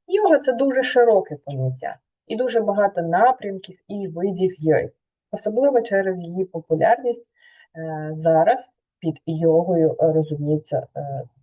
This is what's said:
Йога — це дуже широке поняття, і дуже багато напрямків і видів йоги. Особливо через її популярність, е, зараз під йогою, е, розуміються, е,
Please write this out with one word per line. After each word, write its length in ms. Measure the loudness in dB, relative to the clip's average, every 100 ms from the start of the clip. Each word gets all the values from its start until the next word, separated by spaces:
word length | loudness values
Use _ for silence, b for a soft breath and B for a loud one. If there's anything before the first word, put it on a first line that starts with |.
| -4
Йога — 320 | 0 4 4
це 140 | 2
дуже 300 | 0 0 0
широке 520 | 2 4 6 4 2 -10 -10
поняття, 520 | -4 -4 -4 -10 -12 _ _ _
і 80 | -4
дуже 260 | -2 0
багато 400 | 0 0 0 0
напрямків 760 | -2 4 4 2 -6 -10 -14 -20 _
і 200 | -10 -10
видів 480 | -4 -4 0 -2 0
йоги. 340 | 2 2 0 _ _ _ _
Особливо 500 | -8 -4 0 2 2
через 400 | 0 -2 -2 -4
її 240 | -8 -6 -6
популярність, 800 | -8 -4 0 2 2 -2 -6 -10 b b b b -14
е, 340 | -10 -8 -8
зараз 560 | -2 2 4 4 2 -4 _ _ _
під 220 | -8 -6 -8
йогою, 680 | -2 2 2 2 2 0 2
е, 140 | 0
розуміються, 760 | 2 -2 -4 -2 -2 -2 -8 -6 -12
е, 280 | -10 -10 -12 _